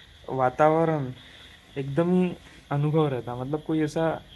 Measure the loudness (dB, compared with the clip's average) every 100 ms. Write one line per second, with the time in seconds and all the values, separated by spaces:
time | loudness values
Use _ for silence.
0 | -20 -20 -8 -2 0 4 4 4 2 0
1 | -4 -10 -18 -20 -20 -20 -12 -8 -4 0
2 | 2 2 0 -4 -16 -20 -6 -2 0 2
3 | 0 -2 -6 -8 -6 -6 -2 -2 -2 0
4 | -2 -2 -10